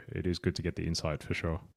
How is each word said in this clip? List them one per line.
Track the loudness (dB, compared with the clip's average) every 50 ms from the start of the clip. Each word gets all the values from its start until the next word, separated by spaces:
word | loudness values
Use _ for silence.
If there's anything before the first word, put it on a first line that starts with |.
| -4 -6
it | -4 0 0
is | 2 0 4
good | 2 2 2
to | 2 0
get | 0 0
the | 0 0
insight | 0 0 2 2 0 0 0 -2
for | -2 -2
sure. | 0 2 0 0 0 -4 -10 -18